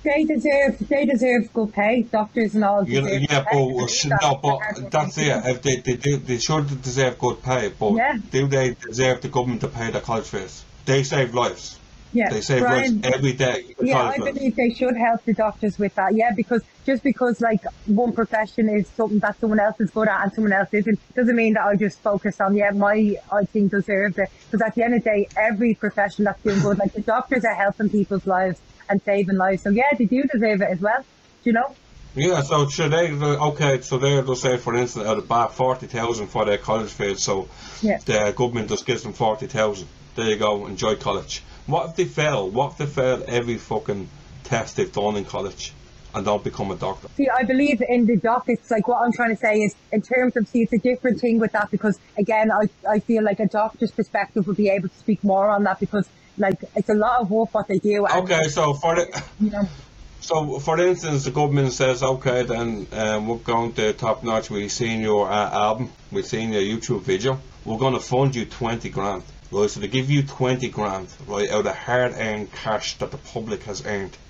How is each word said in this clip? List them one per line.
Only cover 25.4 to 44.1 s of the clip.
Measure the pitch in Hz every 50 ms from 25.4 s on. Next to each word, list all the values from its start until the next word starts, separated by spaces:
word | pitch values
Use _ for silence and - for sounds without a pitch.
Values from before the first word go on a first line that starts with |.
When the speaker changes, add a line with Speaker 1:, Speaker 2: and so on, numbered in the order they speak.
| 214 226 220 190 240 233 214
Speaker 1:
profession | _ - 208 - 208 202 202 - - 208
that's | 202 190 -
doing | - 214 196 196
good, | 160 202 202 196
like, | 196 - -
the | 214
doctors | 208 226 220 247 247 - 269 247 190
are | 226 202
helping | 175 196 202 196 - 214 185
people's | - 208 196 - 196 185 -
lives | 190 185 185 190 190 170 - - - - - - -
and | 202 196 _
saving | 208 196 202 202 175 190
lives. | 190 185 190 190 180
So | - 202
yeah, | 202 226 262 285 285 -
they | 240
do | 185 247 262 285
deserve | 262 - 214 226 220 214 185 202
it | -
as | 185 156
well. | 190 208 226 269 262 _ _ _ _ _ _ _ _
Do | 240
you | 220
know? | 226 262 285 277 _ _ - - - - - -
Speaker 2:
Yeah, | 131 147 180 180 156
so | 139 - 160 151 143 139
should | - - 160 147
they, | 156 170 175 160
okay, | 147 143 147 147 143 143 147 147 143 - 156 143 135 127
so | - - 135 127
they're, | 135 139 143 139 127
they'll | 131 127
say, | 120 - 131 127
for | 120 - 123 113
instance, | 120 127 120 - 117 104
out | 107 107 104
of | 92 -
bat, | 117 117 117 110 -
forty | - 131 131 127 127 -
thousand | - - 117 113 117 117 110 104 92
for | - 117 107
their | 104 101
college | 101 - - 107 113 107 98
fees, | - - 104 98 98 98
so | - - 101 95 92 - - - - - - - 220
Speaker 1:
Yeah. | 214 185 - -
Speaker 2:
the | - 117 107 104 104 98
government | - 123 120 117 117 104 101
just | 107 95 -
gives | - 117 104 -
them | 107 98
forty | - 113 110 107 - -
thousand. | - - 113 107 107 101 95 85 - - - - - -
There | 117 113
you | 110 107
go, | 104 107 107 104 101 101
enjoy | 95 95 90 117 110 107
college. | - - 107 98 95 76 - - - - - - - -
What | - 143 170 - 170
if | 165
they | - 180
fail? | 170 - 165 151 151 143 107 98 92
What | 101 123 143 139
if | - -
they | 147
fail | 139 - 139 127 127 127 110 -
every | - 120 120 117 120 113
fucking | 107 - - 113 104 - - 101 98 92 -